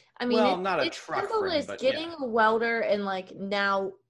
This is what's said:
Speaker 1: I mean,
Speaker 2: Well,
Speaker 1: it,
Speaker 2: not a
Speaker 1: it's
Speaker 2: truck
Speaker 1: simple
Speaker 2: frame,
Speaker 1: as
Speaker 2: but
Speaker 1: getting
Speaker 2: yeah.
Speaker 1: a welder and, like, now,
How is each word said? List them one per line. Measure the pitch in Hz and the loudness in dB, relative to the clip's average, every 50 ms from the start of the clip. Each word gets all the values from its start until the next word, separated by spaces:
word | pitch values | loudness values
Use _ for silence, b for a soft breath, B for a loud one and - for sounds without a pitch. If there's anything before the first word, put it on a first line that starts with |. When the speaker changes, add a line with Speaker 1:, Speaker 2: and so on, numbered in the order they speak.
| B B B B | B B B B
Speaker 1:
I | 247 | -2
mean, | 247 240 220 | 2 4 4
Speaker 2:
Well, | 214 202 185 | 4 4 2
Speaker 1:
it, | 180 | 0
Speaker 2:
not | 185 196 180 156 | 0 0 0 0
a | 135 | 0
Speaker 1:
it's | 339 - | 0 -2
Speaker 2:
truck | - - - - - | -6 -10 -6 -4 -4
Speaker 1:
simple | 403 427 453 427 | -2 -2 0 0
Speaker 2:
frame, | 392 381 | 0 0
Speaker 1:
as | 339 294 269 | 0 -2 -2
Speaker 2:
but | - 202 - | -4 -6 -2
Speaker 1:
getting | 240 262 269 311 320 339 | 0 0 0 0 -4 -8
Speaker 2:
yeah. | 339 311 | -8 -6
Speaker 1:
a | 269 | -6
welder | 240 220 233 220 220 220 226 233 233 233 226 | 0 2 4 4 4 4 2 2 0 0 0
and, | 214 - 196 208 202 | 0 0 0 0 0
like, | 196 190 185 185 - - | -2 -4 -6 -6 -10 -12
now, | - 190 196 208 202 202 196 196 196 196 190 - - _ | -10 -6 -4 0 0 2 2 2 0 0 -4 -8 -12 _